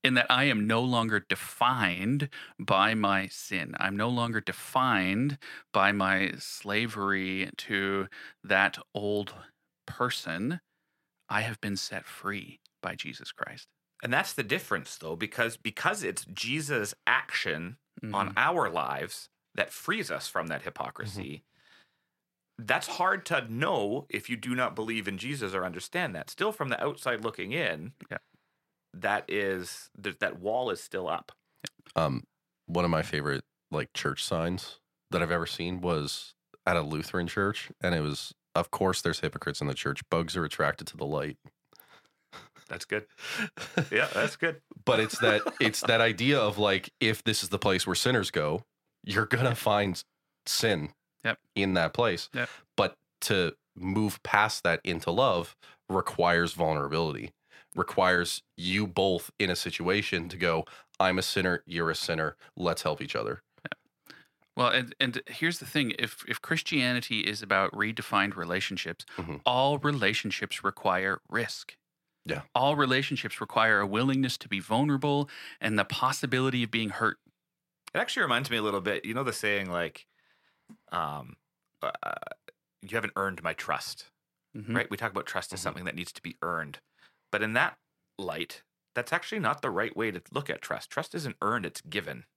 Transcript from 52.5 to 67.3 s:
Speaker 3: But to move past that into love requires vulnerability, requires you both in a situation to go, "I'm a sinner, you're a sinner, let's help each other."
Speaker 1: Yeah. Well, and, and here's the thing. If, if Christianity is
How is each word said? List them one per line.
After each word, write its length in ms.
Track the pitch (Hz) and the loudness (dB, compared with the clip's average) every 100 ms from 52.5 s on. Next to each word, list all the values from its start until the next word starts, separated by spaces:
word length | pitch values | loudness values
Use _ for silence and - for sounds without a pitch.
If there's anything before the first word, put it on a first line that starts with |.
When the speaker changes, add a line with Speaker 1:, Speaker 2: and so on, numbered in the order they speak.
| - _ - | -8 _ 0
Speaker 3:
But 200 | 95 - _ _ | 0 0 _ _
to 320 | - 101 82 - _ - | 0 2 2 -2 _ -8
move 460 | 92 101 107 - | -2 0 0 -2
past 400 | - 101 107 - | 2 4 4 2
that 160 | 87 82 | 0 0
into 280 | - 85 - | 0 -2 0
love 440 | 92 131 87 82 - - - - | 4 4 4 -2 -12 -20 -20 -2
requires 640 | 95 - - 87 85 85 | -2 0 2 6 6 4
vulnerability, 800 | 85 80 76 71 78 80 64 53 _ _ - _ - | 2 2 2 0 0 0 -2 -10 _ _ -20 _ -4
requires 680 | - - 92 90 87 - _ - | 0 4 6 4 2 -4 _ -6
you 300 | 90 98 101 | 0 0 2
both 420 | 87 95 87 - - | 2 2 2 -2 -2
in 100 | 98 | 0
a 60 | 87 | 2
situation 720 | 90 - 87 104 101 90 82 | -2 -2 2 2 2 -2 -4
to 60 | 82 | 0
go, 280 | 87 82 - - _ _ | 2 2 -2 -14 _ _
"I'm 200 | 95 92 | 2 4
a 40 | |
sinner, 400 | - 98 92 87 - | 2 2 2 0 -2
you're 240 | 85 82 | -2 0
a 40 | |
sinner, 420 | 78 - 80 78 - - - | 0 -2 0 -2 -4 -18 -2
let's 260 | 87 82 | 0 0
help 180 | 78 73 | -2 -2
each 140 | 71 | -4
other." 280 | - 55 71 _ _ | -4 -4 -6 _ _
Speaker 1:
Yeah. 500 | - - _ _ _ - _ _ _ - | -10 -10 _ _ _ -20 _ _ _ 2
Well, 120 | 123 | 4
and, 240 | 127 120 - | 4 0 -2
and 240 | 127 117 - | -2 -2 -8
here's 300 | - 165 170 | -2 -2 -2
the 60 | - | -2
thing. 280 | 156 120 - | 0 0 0
If, 260 | - - - | -4 -4 -6
if 140 | - | -6
Christianity 800 | - 165 - 151 123 123 - 110 | -2 -2 0 2 2 0 0 -2
is 200 | 101 | 0